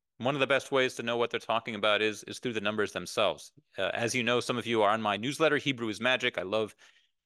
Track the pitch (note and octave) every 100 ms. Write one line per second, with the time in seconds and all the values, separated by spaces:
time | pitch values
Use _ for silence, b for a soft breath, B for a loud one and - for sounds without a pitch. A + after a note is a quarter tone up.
0 | _ - A#2+ C#3+ C3+ C3+ - C3+ B2+ -
1 | A#2 A#2+ A#2 A#2 - A2+ A#2+ G#2+ G#2+ G#2
2 | G#2+ G2+ - G#2 B2+ A2 G2+ G#2+ G2+ F#2
3 | F2 - G2+ D2 - _ _ - F#2+ -
4 | A#2 B2 A#2 A#2+ - B2 A2 A#2 G2+ A2
5 | G#2+ G2+ B2+ D3 D#3 C#3+ C#3+ B2+ A#2 G2+
6 | A#2 B2+ B2 - F#2 G#2 G#2+ - b b
7 | b _